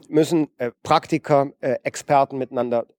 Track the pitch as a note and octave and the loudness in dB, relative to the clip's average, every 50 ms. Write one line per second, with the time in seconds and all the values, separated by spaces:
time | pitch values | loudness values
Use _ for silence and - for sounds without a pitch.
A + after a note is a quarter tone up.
0 | - _ D#3 D#3 D#3+ C3 E3+ D#3+ D3+ - _ _ B2 A#2+ - _ _ - D#3 E3 | -8 _ 0 0 2 2 2 0 0 -2 _ _ -8 -8 -8 _ _ 0 0 0
1 | - - E3 D3+ - - D3+ C#3 C#3 C#3 - _ - C#3 A#2+ - - C#3 - - | 0 -2 -6 -6 0 2 2 2 2 -2 -6 _ -4 -4 -4 -4 -4 -8 -10 -8
2 | - - D3 C#3 C3+ - C#3 C3+ C3 - C3 B2 A#2+ A#2+ A#2+ A#2 A2+ - _ | -4 0 2 2 2 0 -2 -8 -8 -6 -4 -4 -2 -2 -2 -4 -4 -6 _